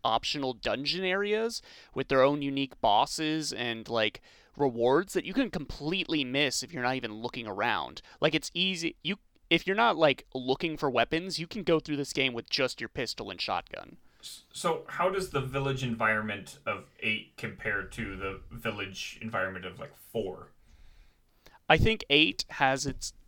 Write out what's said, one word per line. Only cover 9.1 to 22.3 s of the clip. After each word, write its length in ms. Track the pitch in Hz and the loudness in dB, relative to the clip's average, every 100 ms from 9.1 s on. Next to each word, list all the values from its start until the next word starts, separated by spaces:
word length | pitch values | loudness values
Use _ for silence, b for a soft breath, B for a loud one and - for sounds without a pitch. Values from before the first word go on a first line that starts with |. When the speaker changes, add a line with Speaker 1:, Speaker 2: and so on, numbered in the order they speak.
| 202 _ _ - | -6 _ _ 2
Speaker 1:
if 160 | 165 185 | 2 4
you're 80 | 202 | 4
not, 200 | 233 160 | 4 6
like, 300 | 156 131 - | 6 4 -2
looking 420 | 131 127 131 165 151 | -4 0 0 0 0
for 140 | 147 | 2
weapons, 480 | 120 117 160 185 160 | 4 4 2 -2 -6
you 60 | 170 | -6
can 140 | 226 | -4
go 160 | 175 160 | 2 2
through 180 | 151 143 | 2 -4
this 160 | 139 | -2
game 200 | 131 135 | 0 0
with 160 | 117 - | 0 -4
just 320 | - 127 - | 0 0 -2
your 80 | 117 | -8
pistol 400 | - 117 - 101 | -6 -6 -6 -8
and 100 | 87 | -6
shotgun. 580 | - 90 - - - - - b | -2 -2 -4 -12 -14 -18 -20 b
Speaker 2:
S-, 200 | - - _ | -18 -18 _
so 340 | - 180 160 - | -4 -2 -2 -4
how 220 | - 185 | 0 0
does 200 | 190 - | 0 -2
the 100 | 139 | -2
village 420 | 127 135 139 131 | -2 -2 -2 -2
environment 760 | 127 113 110 110 107 101 - - - | -2 0 2 2 -2 -6 -10 -10 -6
of 200 | 127 - - | -6 -8 -8
eight 360 | 110 107 - - | -4 -4 -6 -12
compare 460 | 113 101 113 104 | -12 -8 -4 -4
to 320 | 98 - 101 95 | -6 -8 -8 -6
the 220 | 98 95 - | -8 -8 -12
village 680 | 113 113 101 95 98 - - | -10 -8 -6 -8 -8 -12 -10
environment 440 | 110 101 92 92 92 | -6 -4 -4 -6 -10
of, 140 | 90 | -12
like, 160 | - - | -16 -18
four? 520 | - 117 95 90 - _ _ - - - - _ _ b b b - | -8 -4 -4 -6 -14 _ _ -20 -20 -20 -20 _ _ b b b 4
Speaker 1:
I 80 | 160 | 4
think 280 | 208 220 - | 4 2 4
eight 360 | 147 165 | 4 4